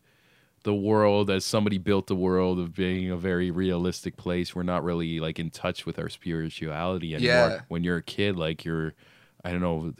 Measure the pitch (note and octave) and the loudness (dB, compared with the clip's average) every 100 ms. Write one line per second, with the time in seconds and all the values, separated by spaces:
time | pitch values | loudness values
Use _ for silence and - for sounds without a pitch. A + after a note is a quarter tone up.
0 | _ _ _ _ _ _ A2 G#2 G2+ G#2+ | _ _ _ _ _ _ -2 0 4 6
1 | G#2 G2+ G2+ F#2+ - A2+ G#2 G2 F#2 G2 | 6 6 4 2 2 2 2 0 2 0
2 | - F#2+ F#2 F#2 F#2 F2+ E2+ F2 F2+ F#2 | 2 0 2 4 2 2 -2 -2 0 0
3 | F#2 F2 F#2 F2+ F2+ E2+ F#2 F2 F2+ - | -2 -2 0 0 0 2 0 2 0 -2
4 | F#2 - F2+ F2+ F2 F2+ F2+ F2+ E2 E2+ | -8 -6 -4 -2 -2 -2 -2 0 0 -2
5 | E2 D#2+ D#2+ D#2+ E2 - F2+ - - E2 | -2 -2 -4 -4 -6 -4 -6 -6 -8 -8
6 | E2 - E2+ E2 D#2+ - D#2 D2+ F2 F#2 | -8 -8 -6 -4 -4 -6 -8 -4 -2 -2
7 | E2 D#2+ A#2+ B2 A#2 - - E2+ F2 F2 | -4 -2 2 4 4 0 -6 -4 0 -2
8 | - - G2+ F2+ D#2 E2 E2 E2 D#2+ - | -4 -2 -2 0 -4 -4 -4 -4 -4 -8
9 | - - _ _ F2+ F2 F2+ D#2+ D#2+ | -20 -20 _ _ -6 -2 0 -2 -4